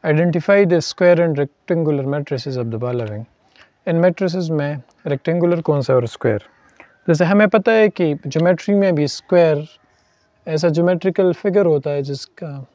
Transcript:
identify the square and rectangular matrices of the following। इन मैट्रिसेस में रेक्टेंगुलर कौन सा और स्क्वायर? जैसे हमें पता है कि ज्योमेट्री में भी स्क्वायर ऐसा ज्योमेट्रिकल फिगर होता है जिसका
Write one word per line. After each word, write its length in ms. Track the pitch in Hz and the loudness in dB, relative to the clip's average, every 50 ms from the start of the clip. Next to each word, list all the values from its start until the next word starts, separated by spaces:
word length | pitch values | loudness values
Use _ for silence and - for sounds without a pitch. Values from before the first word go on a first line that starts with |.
| - | 0
identify 600 | 170 151 156 170 175 160 170 156 - 202 202 202 | 0 0 2 2 2 0 -2 0 2 4 4 4
the 280 | 175 175 170 147 - - | 4 2 0 0 -4 -4
square 260 | - 185 175 175 165 | 2 4 4 4 4
and 140 | 175 165 156 | 4 0 0
rectangular 680 | 139 143 143 _ _ _ - 180 165 165 151 151 139 135 | -2 -4 -4 _ _ _ -4 -2 0 0 0 0 -2 -2
matrices 540 | 135 139 147 143 - 147 131 - 143 131 127 | -4 -4 -6 -6 -6 -8 -8 -6 -6 -6 -6
of 60 | 120 | -6
the 160 | 117 113 110 | -6 -6 -6
following। 440 | 120 123 123 120 117 107 104 104 117 _ _ _ _ _ _ _ - _ _ _ _ - | -6 -4 -4 -4 -6 -6 -8 -10 -12 _ _ _ _ _ _ _ -20 _ _ _ _ -4
इन 80 | 170 | -2
मैट्रिसेस 540 | 165 170 185 175 - 196 180 165 190 180 160 | 2 2 2 0 0 -4 -4 -4 -4 -4 -4
में 320 | 160 151 143 143 147 139 - _ _ _ _ | -4 -4 -4 -4 -6 -8 -12 _ _ _ _
रेक्टेंगुलर 540 | 160 143 135 _ - 165 175 170 175 175 165 | -6 -6 -4 _ -2 -2 0 2 0 0 0
कौन 200 | 160 - 151 143 | 0 -2 -2 -2
सा 140 | 127 - 135 | 0 2 2
और 120 | 127 120 | 2 2
स्क्वायर? 380 | 117 - - - 123 107 107 - _ _ _ _ _ _ _ - _ _ _ _ - | 0 -8 -4 -2 -2 -2 -2 -4 _ _ _ _ _ _ _ -20 _ _ _ _ -2
जैसे 160 | 165 151 180 | 0 2 2
हमें 240 | 165 196 208 214 208 | 2 4 4 4 4
पता 240 | - 220 196 - 220 | 2 2 2 2 2
है 160 | 220 214 214 | 4 2 2
कि 260 | - - 180 160 147 | 2 0 -2 -2 -2
ज्योमेट्री 600 | 156 - 147 123 160 165 175 185 165 - - 202 | -4 -6 -6 -2 0 2 2 0 0 0 0 2
में 200 | 202 196 190 175 | 2 2 2 2
भी 140 | 151 147 139 | 0 0 -2
स्क्वायर 580 | - - _ _ - 175 170 160 151 147 151 156 _ _ _ _ _ _ _ _ _ _ _ _ _ _ _ - | -4 -8 _ _ 2 4 4 4 2 0 -4 -10 _ _ _ _ _ _ _ _ _ _ _ _ _ _ _ -6
ऐसा 200 | 156 156 160 170 | -6 0 0 0
ज्योमेट्रिकल 640 | 151 165 170 175 185 170 - 190 175 - 190 180 170 | 2 2 2 0 0 0 -2 -4 -2 0 0 0 0
फिगर 340 | - - 208 180 208 202 | -2 -4 -2 0 2 2
होता 240 | 175 156 143 135 151 | 2 2 0 -2 -4
है 120 | 143 143 139 | -6 -6 -6
जिसका 640 | 139 139 135 - _ _ - 175 156 143 139 135 _ _ | -6 -8 -12 -12 _ _ -16 -14 -14 -12 -14 -16 _ _